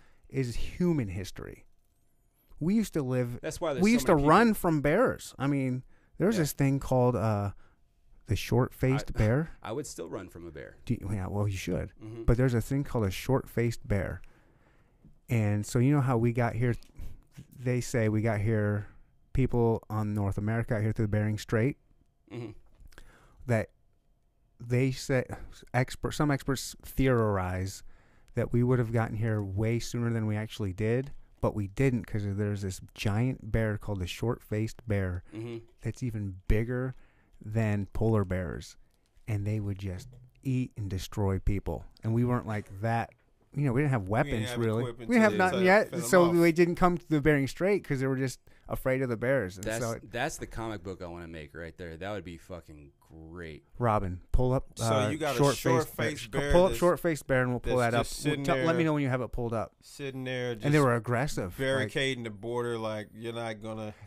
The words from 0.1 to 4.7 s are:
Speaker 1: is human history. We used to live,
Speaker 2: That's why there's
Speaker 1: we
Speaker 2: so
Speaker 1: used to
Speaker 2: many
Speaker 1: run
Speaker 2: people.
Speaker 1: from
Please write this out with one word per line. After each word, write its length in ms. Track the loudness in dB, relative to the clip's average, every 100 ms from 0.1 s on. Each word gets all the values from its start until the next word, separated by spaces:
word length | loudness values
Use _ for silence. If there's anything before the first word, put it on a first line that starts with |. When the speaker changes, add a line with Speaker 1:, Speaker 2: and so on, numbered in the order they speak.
| -20 -8
Speaker 1:
is 260 | -4 -2 -2
human 520 | -2 0 2 2 0
history. 580 | -6 -8 -12 -14 -16 -20 _ _ _ _ _ _ _ _ -6
We 140 | 0 0
used 180 | 0
to 80 | -2
live, 360 | 0 0 -2 -4
Speaker 2:
That's 180 | -8 -4
why 120 | -4
there's 100 | 2
Speaker 1:
we 80 | 4
Speaker 2:
so 20 |
Speaker 1:
used 120 | 4 6
to 80 | 6
Speaker 2:
many 120 | 8
Speaker 1:
run 200 | 8 8
Speaker 2:
people. 40 | 4
Speaker 1:
from 220 | 2